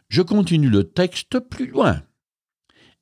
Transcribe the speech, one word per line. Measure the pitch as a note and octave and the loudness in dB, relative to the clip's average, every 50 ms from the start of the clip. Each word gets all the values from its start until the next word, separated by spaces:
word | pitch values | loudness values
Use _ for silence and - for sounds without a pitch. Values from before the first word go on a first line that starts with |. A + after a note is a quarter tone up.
| _ - | _ -4
Je | - D#3+ F#3 | -2 -2 0
continue | - G3+ G#3 G3 E3 F3 D#3 D3 C3 | 0 2 0 0 2 2 2 2 4
le | G#2 G2 G2+ | 4 2 2
texte | - - - F3+ F3+ - - - - - B3+ | 0 -2 -2 -2 -2 -2 -6 -10 -6 -6 -6
plus | B3 - - - B3+ | -6 -6 -10 -10 -10
loin. | - - C#4 A#3+ D3+ F#2 - - _ _ _ _ _ _ _ _ _ _ _ _ _ _ _ _ _ _ _ | -6 -2 0 2 2 0 -2 -6 _ _ _ _ _ _ _ _ _ _ _ _ _ _ _ _ _ _ _